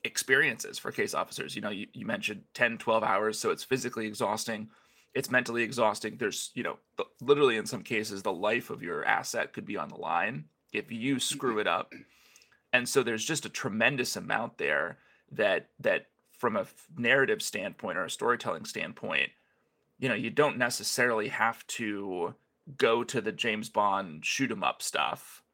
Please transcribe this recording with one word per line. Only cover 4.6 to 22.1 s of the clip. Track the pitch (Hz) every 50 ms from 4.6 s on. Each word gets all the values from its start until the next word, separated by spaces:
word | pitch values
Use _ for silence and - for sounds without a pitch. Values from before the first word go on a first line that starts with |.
| 107 110 - _ _ _ _ _ _ _ _
it's | 131 131 -
mentally | 127 127 123 120 117 120 117
exhausting. | 110 127 120 113 107 104 - - 107 -
There's, | - 120 101 - - - - _
you | 127 117
know, | 82 - - _ _ _
the, | - - - _ _
literally | 123 127 143 143 147 127 113
in | 110 101
some | - 127 104 -
cases, | - 123 107 107 107 104 98 101
the | 107 95
life | 82 98 107 113 123 - -
of | 107 95
your | - 85 80 78 -
asset | - 104 - - - - 117 - - -
could | 107 98
be | 92 101
on | 92 76 -
the | 82
line | - 80 80 82 85 92 107 127 147 156 _ _ _ _ _
if | - 107 107 -
you | 113 110 113 135 139 123
screw | - - - 135 - 127 113 107
it | 104
up. | 90 85 90 - _ - - - _ _ _ _ _ _ - _ _ _ _ _ _ -
And | 127 120 -
so | - 139 120
there's | 117 113 110 -
just | - 160 139 -
a | 110
tremendous | - - - 131 98 110 113 123 143 123 117 - -
amount | 101 87 - 104 110 117 - -
there | - - 71 76 71 76 85 - _ _ _ _ _ _ _
that, | - - 107 101 92 85 - _ _ -
that | - 107 92 - - _ _ _ _ _
from | - - - 117 107
a | 101
f-, | 92 - - - - _ -
narrative | - 120 117 131 139 135 107 107 107
standpoint | - - - 101 92 98 - - - 95 82
or | 87 90
a | -
storytelling | - - - 117 120 113 - 110 87 78 -
standpoint, | - - - 80 - - - - 98 80 69 67 - _ _ _ _ _ _ _ _ _ _ _ _ _ _
you | 131 131
know, | 110
you | 104 107 117
don't | - 143 151 143 -
necessarily | 123 123 120 117 - - - - - 123 123 117 110 104 101
have | - - 110 117 113 - -
to | - - - 117 107 104 98 101 98